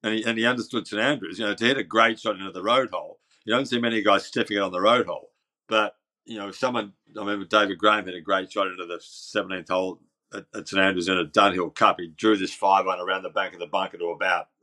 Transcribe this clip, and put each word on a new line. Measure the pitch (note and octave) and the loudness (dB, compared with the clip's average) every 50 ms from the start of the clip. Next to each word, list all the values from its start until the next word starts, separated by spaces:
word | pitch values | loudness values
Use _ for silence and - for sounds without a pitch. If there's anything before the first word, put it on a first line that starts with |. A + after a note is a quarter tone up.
| - | -2
And | A2 A2 | -2 -2
he, | A2+ A2 | -2 -2
and | A2+ A2+ A2+ | -2 -2 0
he | A2+ | 0
understood | A#2+ B2+ B2 A#2 - - A#2 G2+ | 0 0 -2 -4 -6 -6 -6 -6
St | - - G#2 A2 | -4 -4 -2 0
Andrews. | C3+ D3 C3+ F#2+ - F2+ F#2 | 0 0 -2 -6 -12 -8 -6
You | A2+ | -4
know, | G#2 G#2 | -4 -2
to | G2 A2+ | 0 2
hit | A#2+ C3+ | 2 2
a | C3+ G#2 | 0 -2
great | E2 E2 A2+ A2+ A#2 A2+ G#2+ | -2 4 4 4 4 4 0
shot | - A2+ G#2 | -4 -6 -4
into | F#2 G2 G2 F2+ | -4 -6 -12 -10
the | F#2 F2+ | -6 -2
road | G#2 A#2+ C3 C3 A2 F2+ | 2 2 2 2 0 -4
hole, | F2 D#2 D#2+ D#2+ _ _ _ _ _ _ | -8 -10 -10 -18 _ _ _ _ _ _
you | - A2 | -2 0
don't | B2 C3+ | 0 0
see | B2 B2 A#2+ | 0 -2 -2
many | A#2+ A#2 A2+ A2+ G2+ | 0 0 0 2 4
guys | G#2 G2+ G2 - | 4 4 4 4
stiffing | - - B2 A#2 - G#2 G2+ | -2 -2 -2 -2 0 0 0
it | |
on | G2 F#2 F#2 | 0 0 -2
the | F2+ | 2
road | F#2+ G#2+ A#2 B2+ G#2+ | 4 4 4 4 2
hole. | F2+ E2 C2+ - - _ _ _ _ _ _ _ _ | 0 -4 -10 -10 -16 _ _ _ _ _ _ _ _
But, | A2+ A2 G#2+ G2+ - _ _ _ _ _ _ | 2 2 2 2 -2 _ _ _ _ _ _
you | - A#2 G#2+ | -14 -12 -10
know, | G2+ G2+ | -10 -10
if | F#2 | -8
someone, | - - B2+ B2 A#2+ G#2+ G2+ G2 _ _ _ _ | -4 -2 -2 -2 -2 -6 -6 -10 _ _ _ _
I | - | -8
remember | G#2 G2+ G#2 G2+ G2 | -4 -4 -4 -4 -4
David | F2+ - G#2+ G#2 G2 G2 E2+ | 2 2 2 4 2 -2 2
Graham | - G#2+ G#2+ G#2+ G2 | 4 4 4 4 0
hit | F#2 F2+ | -6 -12
a | F2+ | -12
great | D#2+ F2+ G2 F#2+ F#2+ F2+ - | -4 0 0 0 0 -4 -4
shot | G#2 G2 | -4 -4
into | F#2+ F#2 F2+ F2+ | -4 -4 -8 -10
the | E2+ F2 E2+ - | -8 -8 -10 -10
seventeenth | - - - - - - A2 G2+ F#2 F#2+ F#2 E2+ - | -14 -20 -18 -18 -6 -4 -4 -4 -2 -6 -8 -6 -2
hole | F2+ F#2 F#2 F#2 F2 _ _ _ _ _ _ _ - | -2 -2 -2 -2 -6 _ _ _ _ _ _ _ -16
at, | G2+ F#2 _ _ | -16 -16 _ _
at | A2 - - | -14 -12 -4
St | - G2+ F#2+ | 0 2 4
Andrews | F#2+ F#2+ F2+ E2+ F2+ | 4 2 0 0 0
in | F#2+ F#2 | 0 0
a | E2+ | 0
Dunhill | D2+ _ A2 G2+ G2+ F2+ F#2 F2+ E2 - | 0 _ 4 4 6 4 2 -4 -4 -2
Cup. | - A2 G#2 F2 - | 2 4 4 4 2
He | F2 E2 | -6 -14
drew | D#2 - - A2 G#2+ | -12 0 2 2 2
this | G2+ F#2+ F2 - | 2 0 -4 -6
five | - - G2 G2 G2 F#2 | -2 2 4 4 4 4
iron | F#2+ F#2 F2+ | 2 -2 -4
around | F2+ F#2 F#2+ F#2+ F#2+ | -2 -4 -4 -4 -4
the | F2+ | -6
bank | D#2+ G2 F#2+ F#2 E2+ | -4 -4 -4 -4 -6
of | F2+ | -10
the | F2 | -12
bunker | E2+ F2+ G2 F#2+ F#2 - F2 | -6 -4 -4 -4 -4 -6 -6
to | E2+ | -6
about, | E2+ E2+ E2 F#2 F#2 F2+ E2+ E2+ _ _ _ | -6 -4 -4 -2 0 0 -2 -2 _ _ _